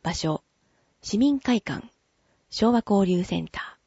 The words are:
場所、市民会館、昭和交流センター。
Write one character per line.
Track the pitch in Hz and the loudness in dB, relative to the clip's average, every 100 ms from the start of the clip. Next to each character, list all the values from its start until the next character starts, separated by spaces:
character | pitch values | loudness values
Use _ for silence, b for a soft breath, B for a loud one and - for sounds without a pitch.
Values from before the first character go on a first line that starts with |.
場 | 165 | -6
所、 | 175 160 156 _ _ _ _ _ _ | -4 -4 -4 _ _ _ _ _ _
市 | - 208 | -4 2
民 | 277 277 | 2 2
会 | - 233 | 0 -2
館、 | - 135 - _ _ _ _ _ _ | -2 -12 -12 _ _ _ _ _ _
昭 | - 226 | 0 2
和 | 240 - | 2 2
交 | 202 190 | 2 4
流 | 180 | 2
セ | 185 175 | 0 -4
ン | 160 | -6
タ | - | -12
ー。 | - - | -14 -18